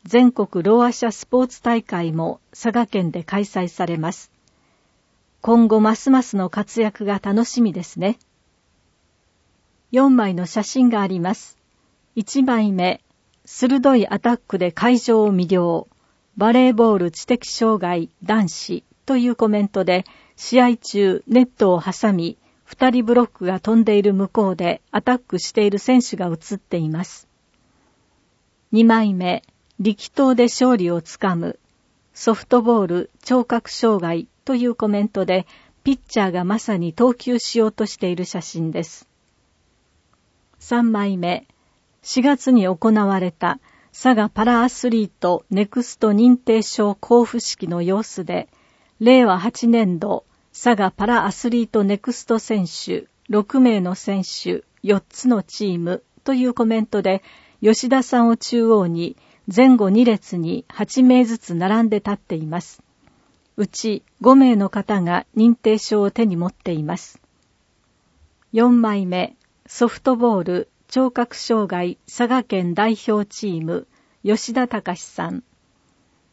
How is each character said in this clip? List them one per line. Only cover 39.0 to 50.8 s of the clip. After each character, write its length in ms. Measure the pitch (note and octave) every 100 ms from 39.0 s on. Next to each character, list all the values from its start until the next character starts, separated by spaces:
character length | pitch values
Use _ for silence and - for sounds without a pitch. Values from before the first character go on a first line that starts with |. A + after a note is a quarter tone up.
| _ _ _ _ _ _ _ _ _ _ _ _ _ _ _ _
三 300 | - A#3+ A#3
枚 260 | A3 G3+ F#3+
目、 300 | F3 F3 - _ _ _ _ _
四 180 | - -
月 300 | C4 C#4 -
に 160 | B3 F#3
行 100 | F3+ A3+
わ 280 | A3 G3+ G3
れ 100 | F#3
た 300 | - - - - _ _
佐 240 | - B3+ A#3
賀 120 | G#3+
パ 160 | -
ラ 180 | A3+ A#3+
ア 40 | B3
ス 220 | - B3
リ 160 | A3+ G#3
ー 40 | -
ト 240 | F3+ F3+ -
ネ 160 | G3 G#3
ク 160 | -
ス 160 | A#3+ -
ト 140 | G#3+
認 240 | G#3 A#3+ B3
定 260 | - A3
証 360 | G#3+ - G#3 G3
交 240 | - A#3+
付 160 | A#3 A#3+
式 280 | - - F3+
の 120 | F3
様 220 | F3 F#3+
子 220 | A3 -
で、 240 | F3 F3+ - _ _ _ _ _
令 240 | A3 C4
和 140 | A#3+ F#3
八 300 | G3 - A#3
年 300 | A#3 G#3 F3
度 260 | G3+ - - _ _
佐 240 | - B3
賀 140 | A3